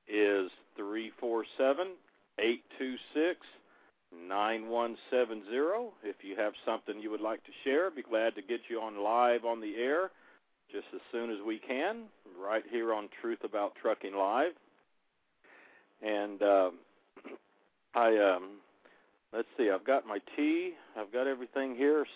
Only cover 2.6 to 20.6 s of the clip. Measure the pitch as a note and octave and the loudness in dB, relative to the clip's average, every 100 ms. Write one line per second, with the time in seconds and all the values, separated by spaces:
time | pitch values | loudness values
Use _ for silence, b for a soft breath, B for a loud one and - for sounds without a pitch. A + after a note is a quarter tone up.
2.6 | - - C3 B2 - D3 E3 E3+ - - | -4 -8 -8 -8 -6 0 0 0 -10 -20
3.6 | _ b b _ _ E2+ F2+ G2 G#2+ A2+ | _ b b _ _ -16 -4 0 0 0
4.6 | A2+ A#2 A#2 A2 - B2+ A#2 A2 G2 B2 | -2 -2 -2 -4 -2 2 2 -2 -4 0
5.6 | D#3 G#3+ A#3+ - G#2+ - F#2+ G2 G#2+ - | 0 0 -4 -10 -10 -10 -8 -2 -2 -4
6.6 | - - - G#2 G#2+ G#2+ A2 A2+ - - | -4 -4 -4 -8 -6 -4 -4 -6 -10 -8
7.6 | C3+ C#3+ F#3+ D3 A2+ A2+ A2+ G#2+ G2 A#2+ | 0 2 0 -2 -2 0 0 -2 -4 -6
8.6 | - A2+ A2 G#2 G#2 A#2 B2 A#2+ A#2 A#2 | -4 -6 -6 -4 2 4 4 4 0 -4
9.6 | G#2+ G#2+ B2+ D#3 F#3 b b b _ _ | -4 -4 -2 0 -2 b b b _ _
10.6 | _ G2+ - F#2+ - A#2 A#2 G#2 G#2+ A2 | _ -12 -10 -14 -8 -6 -4 -6 -4 -6
11.6 | - C3 F3 A#3 A3 _ G#2 F2+ G2 A2 | -4 -4 -2 -4 -12 _ -20 -10 -4 -4
12.6 | G2+ A#2 A2+ G#2+ G#2 - A#2 A2+ G#2+ G#2 | -2 -4 -2 -2 -4 -8 -6 -4 -4 -2
13.6 | G2+ - A#2 G#2+ G2 G2 G2 A#2+ E3 D#3+ | -4 -2 0 0 -2 0 2 2 0 -2
14.6 | _ _ _ _ _ _ _ _ _ B | _ _ _ _ _ _ _ _ _ B
15.6 | B B B - G#2+ G#2 G#2 G2+ G2+ G2 | B B B -10 -4 -2 -2 0 6 6
16.6 | F#2 F2 - _ _ - - - _ _ | 4 0 -18 _ _ -20 -16 -18 _ _
17.6 | _ _ _ A#2+ A2+ G#2+ G2+ F2+ F#2+ G2+ | _ _ _ 4 6 8 6 4 -2 -16
18.6 | - b b b b b _ A2 A2+ - | -20 b b b b b _ -6 -4 0
19.6 | A2 F#2+ G#2 C3+ A2 G2+ - - D3+ E3 | 2 2 2 0 0 -6 -6 -2 0 0